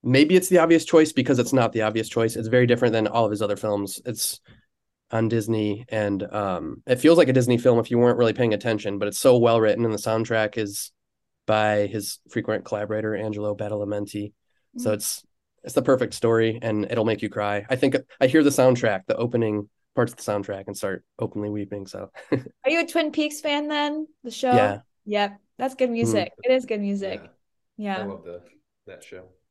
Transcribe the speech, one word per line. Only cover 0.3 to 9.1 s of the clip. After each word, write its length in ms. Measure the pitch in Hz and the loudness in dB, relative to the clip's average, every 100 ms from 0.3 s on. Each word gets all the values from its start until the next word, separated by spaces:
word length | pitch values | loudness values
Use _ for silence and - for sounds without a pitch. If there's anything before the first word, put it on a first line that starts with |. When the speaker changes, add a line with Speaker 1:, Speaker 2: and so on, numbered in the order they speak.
| 185 | 6
Speaker 1:
it's 140 | 180 | 6
the 80 | 180 | 4
obvious 260 | 165 165 | 6 4
choice 280 | 160 165 156 | 6 4 6
because 240 | - 147 127 | 2 2 2
it's 160 | 120 | 4
not 180 | 131 113 | 2 2
the 80 | 113 | 0
obvious 260 | 107 110 110 | -2 -2 -4
choice. 260 | - 113 113 | -2 -2 -2
It's 120 | 110 | 0
very 180 | 123 123 | 4 4
different 260 | 120 123 | 4 4
than 140 | 110 110 | 2 0
all 180 | 120 | 0
of 60 | 110 | 0
his 100 | 104 | 0
other 160 | 104 101 | -2 -2
films. 420 | 110 101 101 - | -2 -4 -4 -8
It's 340 | - 117 - - _ - _ _ _ _ _ | -10 -8 -8 -8 _ -20 _ _ _ _ _
on 180 | 113 113 | -2 0
Disney, 580 | 113 107 110 104 98 120 | -2 -2 -2 -2 -6 -6
and, 340 | 110 104 98 101 | -4 -2 -4 -6
um, 520 | 101 98 90 78 - - | -6 -4 -4 -8 -12 -4
it 100 | 127 | 2
feels 200 | 147 170 | 6 6
like 120 | 147 | 6
a 40 | |
Disney 240 | 131 123 120 | 4 2 2
film 220 | 127 117 | 4 2
if 120 | 113 | 2
you 60 | 120 | 2
weren't 220 | 123 117 | 4 4
really 160 | 120 | 2
paying 180 | 107 120 | 2 0
attention, 460 | 104 120 110 104 101 | 0 -2 -4 -4 -4
but 100 | |
it's 100 | 104 | -4